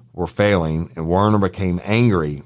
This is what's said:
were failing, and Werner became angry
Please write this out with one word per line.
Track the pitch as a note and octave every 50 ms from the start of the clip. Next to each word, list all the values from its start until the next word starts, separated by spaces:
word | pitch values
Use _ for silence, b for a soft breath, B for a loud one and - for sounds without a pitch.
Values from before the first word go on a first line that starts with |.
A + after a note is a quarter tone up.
| b b -
were | F2+ F2
failing, | E2 - - G2+ G#2 G2+ F2+ E2 D#2+ D#2 D#2+ E2 - -
and | E2 D#2+ E2
Werner | F2 F#2+ G2+ G#2+ G#2+ G#2
became | G2 F2+ - - F#2+ F#2 F2 F2 -
angry | G2 G#2+ A#2 A#2+ A#2+ G2 F2 D#2 D2 D2 C#2 -